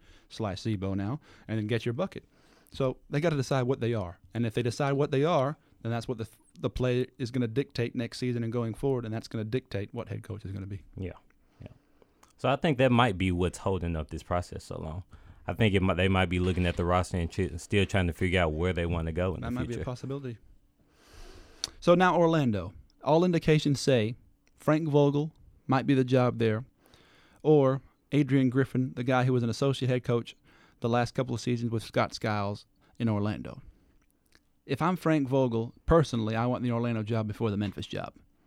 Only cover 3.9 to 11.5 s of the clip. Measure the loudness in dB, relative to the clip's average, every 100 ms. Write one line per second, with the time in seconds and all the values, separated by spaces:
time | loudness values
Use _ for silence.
3.9 | -2 -6 -12 -10 -4 -2 0 -2 -2 -2
4.9 | 0 0 0 2 2 0 -4 _ _ -6
5.9 | -6 -6 -8 -8 -12 _ -8 -6 0 0
6.9 | 2 -2 -6 -4 -2 0 -2 -2 -4 -4
7.9 | -4 -8 -4 -4 -2 -2 -2 -4 -2 -2
8.9 | -2 -4 -8 -6 -8 -4 -4 -4 -8 -8
9.9 | -10 -8 -10 -10 -12 -10 -10 -10 -12 -14
10.9 | -12 -10 -12 _ _ _